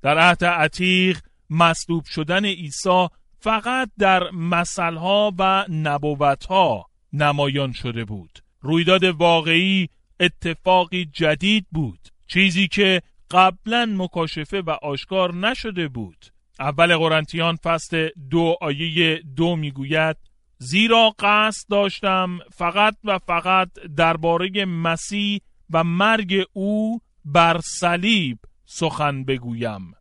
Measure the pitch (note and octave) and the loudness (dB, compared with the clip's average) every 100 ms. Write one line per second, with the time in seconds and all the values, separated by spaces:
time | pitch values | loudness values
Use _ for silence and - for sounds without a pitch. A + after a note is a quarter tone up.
0 | C#3+ D#3 F3 F3 F3 F3 D#3 - F#3 F#3 | 0 4 4 4 0 0 -2 0 0 2
1 | F#3 E3 - _ _ D#3 E3+ E3 - E3+ | 2 -2 -8 _ _ 2 2 2 -2 -4
2 | - - D#3 F#3 G#3 F3+ D#3+ - F#3+ F#3 | -4 -8 -2 -2 -2 -6 -8 -6 0 2
3 | F3+ _ _ _ G#3+ A3 G#3+ B3+ B3 - | 2 _ _ _ -2 -2 -2 -4 -4 0
4 | G3 F#3 F3+ F3+ E3 E3+ F3 - E3+ E3 | 4 4 0 -6 -2 -2 -2 -4 -4 -4
5 | F3 G3+ G#3 F3+ F#3+ F#3+ G3 D#3 D#3 C#3+ | 0 2 2 0 2 2 0 -4 -2 -2
6 | D3+ C#3+ C#3+ C#3 - F#3+ E3+ G#2+ - _ | -2 0 0 0 0 2 2 0 -8 _
7 | _ C#3+ D3 D3 C#3+ C#3 C3+ A#2+ B2+ A2+ | _ 0 0 2 0 -2 -4 -6 -6 -6
8 | A2 G#2 E2 - _ _ C3 E3 E3+ F#3 | -8 -10 -14 -20 _ _ 0 2 4 4
9 | F#3 D#3+ E3+ E3 D#3 E3 F#3+ F#3+ F3+ _ | 4 2 4 4 4 2 4 2 0 _
10 | _ _ F3+ - E3+ D#3+ F#3 F#3 F3 F3+ | _ _ -4 -2 -8 -4 2 2 2 -4
11 | E3 - D#3+ D3+ F#3+ G#3+ F#3+ D#3 C3+ F2+ | -8 -2 -2 0 0 0 -2 -4 -4 -6
12 | - _ _ F3+ F#3+ F3 F#3+ - G3 F#3 | -20 _ _ 2 2 2 -2 2 2 2
13 | - _ - F3+ F#3 F3+ - A#3 A#3+ G3 | -2 _ -2 4 4 2 -4 -2 -2 -2
14 | F3+ F3 D#3+ - D3+ G3 E3 D#3 D3 C#3 | -4 -4 -6 -6 -6 -6 -4 -6 -6 -8
15 | - F#3+ F3+ F3 G#3 B3+ A#3 F3+ D#3+ B2 | -4 -2 -2 0 -4 -4 -8 -6 -6 -6
16 | G2+ E2 - _ _ _ C3+ C#3+ E3+ E3 | -12 _ -20 _ _ _ -6 2 4 4
17 | D#3+ D#3+ D3+ E3 E3 E3 E3 E3 - E3 | 2 0 -2 -4 -2 -2 -2 -4 -2 -4
18 | D#3+ D#3+ C3+ E3 E3 F3 D#3+ C#3+ E3 D#3+ | -4 -6 -4 0 2 0 -2 -4 -2 0
19 | E3 D#3+ E3 C3 E3 E3+ D3+ C3+ C#3 D#3 | 0 0 -6 -2 0 0 -4 -8 -4 -2
20 | D#3+ D#3 - _ _ _ B2+ F3 A3+ A3+ | -2 -4 -12 _ _ _ -2 2 4 4
21 | A3 G#3+ G3+ G#3 G#3+ G#3 - G3+ G3+ - | 4 2 2 2 2 -2 -2 0 0 -2
22 | G3+ F#3 F#3 F3+ - - F3 F3+ G#3+ G#3+ | -2 0 -2 -6 -14 -6 -4 2 2 0
23 | G#3+ F#3+ - E3+ F3+ F#3+ F#3 - F3+ D3 | -4 -4 -2 -4 2 2 0 -6 -12 0
24 | E3 E3 E3 E3+ F#3 G3 G3 E3+ E3 E3 | 2 2 0 0 0 -2 -4 -2 -2 -2
25 | - G3+ G#3 G#3 _ _ _ E3 E3+ E3+ | -4 -4 -2 -4 _ _ _ 0 0 2
26 | G3+ A3+ F#3+ F#3+ F#3 - G3 G#3+ A3 A#3 | 2 2 0 -2 -2 -4 -2 -2 -2 -4
27 | _ _ D3+ D#3 E3 E3 - - F3 F3 | _ _ 0 4 4 2 -4 -4 -2 0
28 | G3 A3 D3 A#2 - _ _ - E3 C3 | 2 2 0 -6 -14 _ _ -4 -4 -2
29 | D3 C#3 C3 C3+ B2 A#2 A#2 G#2 F2+ F2 | -4 -2 -4 -4 -4 -6 -6 -8 -14 -20